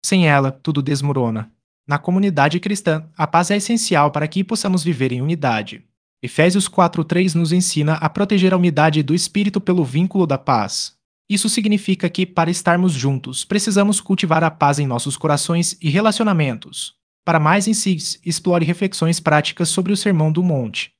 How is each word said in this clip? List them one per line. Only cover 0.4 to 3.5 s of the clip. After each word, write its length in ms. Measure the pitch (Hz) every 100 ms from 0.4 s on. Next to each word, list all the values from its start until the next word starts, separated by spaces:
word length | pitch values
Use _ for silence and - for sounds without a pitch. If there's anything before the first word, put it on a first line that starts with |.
| 135
tudo 300 | 131 - 147
desmorona. 680 | 139 143 143 135 117 110 110 _ _ _ -
Na 120 | 143
comunidade 600 | 165 185 202 147 143 175
cristã, 460 | 202 202 - 156 156
a 120 | - 156
paz 240 | 170 175